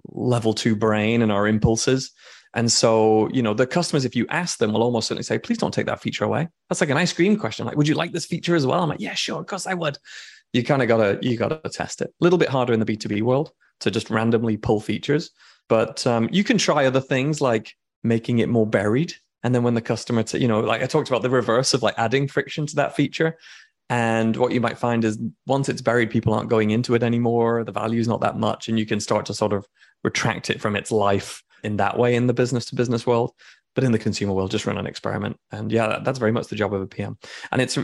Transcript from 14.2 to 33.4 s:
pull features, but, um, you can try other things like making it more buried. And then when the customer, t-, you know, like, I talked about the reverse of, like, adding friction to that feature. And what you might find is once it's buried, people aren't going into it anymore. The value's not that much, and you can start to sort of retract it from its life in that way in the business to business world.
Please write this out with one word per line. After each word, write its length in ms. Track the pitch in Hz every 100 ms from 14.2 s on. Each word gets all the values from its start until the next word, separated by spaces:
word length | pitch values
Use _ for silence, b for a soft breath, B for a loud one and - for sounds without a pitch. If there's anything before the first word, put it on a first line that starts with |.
| 113 113 113 107
pull 240 | - 107
features, 500 | - 107 - 147 - b b b -
but, 360 | 113 110 - 127
um, 220 | 117 113
you 100 | 180
can 140 | 202 214
try 280 | - 151 131
other 140 | 131
things 400 | - 135 139 147
like 340 | 135 113 - - _ _
making 360 | 117 113 - 120
it 100 | -
more 180 | 117 107
buried. 460 | 110 104 123 175 - _ _
And 140 | 120 123
then 80 |
when 100 | 120
the 80 | 117
customer, 400 | 113 110 - 117
t-, 180 | 110 -
you 100 | 123
know, 100 | 107
like, 220 | 113 113
I 40 | 127
talked 220 | 156 -
about 140 | 120
the 80 | 123
reverse 440 | 127 113 117 139
of, 80 | 131
like, 160 | 110 -
adding 300 | 113 135 143
friction 380 | 139 - - 147
to 100 | 143
that 180 | 139
feature. 440 | - 143 - 160 165 B B B _ -
And 480 | 120 113 113 113 110
what 140 | 123
you 100 | 120
might 160 | 117 -
find 260 | 120 117
is 140 | 113 107 113 - -
once 200 | 135 139
it's 140 | -
buried, 300 | 120 120 113
people 220 | 117 110
aren't 160 | 110 110
going 200 | 113 107
into 240 | 110 123
it 80 | 117
anymore. 640 | 117 117 117 117 117 117
The 80 | 107
value's 360 | 104 110 117 113
not 140 | 104
that 160 | 110 -
much, 320 | 107 113 -
and 80 | 113
you 80 | 107
can 140 | 107
start 260 | - 107 -
to 80 |
sort 180 | 107 107
of 140 | 101 - b b b
retract 480 | - - 117 - -
it 100 | -
from 140 | 107 101
its 160 | -
life 500 | 110 101 101 - - _ b
in 140 | 107 104
that 200 | 98 -
way 160 | 123 120
in 120 | 123
the 60 |
business 320 | 123 123 123 -
to 100 | 127
business 320 | 120 120 -
world. 240 | 117 123 B